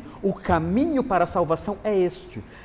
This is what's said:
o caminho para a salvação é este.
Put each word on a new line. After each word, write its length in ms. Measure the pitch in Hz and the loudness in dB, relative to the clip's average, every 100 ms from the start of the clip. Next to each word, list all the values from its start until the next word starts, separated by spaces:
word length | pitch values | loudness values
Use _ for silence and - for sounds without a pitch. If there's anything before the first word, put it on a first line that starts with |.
| - - | -8 -4
o 120 | 196 | -2
caminho 680 | 180 - 170 165 208 339 269 | -2 2 2 2 2 2 2
para 220 | - 185 | 2 2
a 20 | 170 | 2
salvação 520 | 190 160 165 - 196 | 2 0 0 -2 -4
é 140 | 214 196 | 0 2
este. 480 | 180 - - - - - | 2 -2 -12 -14 -14 -16